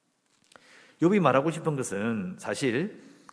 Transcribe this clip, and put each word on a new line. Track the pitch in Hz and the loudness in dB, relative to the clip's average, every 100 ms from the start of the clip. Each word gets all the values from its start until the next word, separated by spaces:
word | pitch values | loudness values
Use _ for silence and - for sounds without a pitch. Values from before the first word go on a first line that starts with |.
| _ _ _ _ _ - - - - _ | _ _ _ _ _ -20 -20 -20 -20 _
욥이 | 165 208 | 2 4
말하고 | 151 127 156 | 4 4 2
싶은 | 165 160 143 | -2 -4 -4
것은 | 120 98 110 113 90 92 | -4 -4 -2 -4 -6 -8
사실 | - 104 135 113 202 - - - - | -8 -4 -2 -2 -4 -8 -20 -20 -20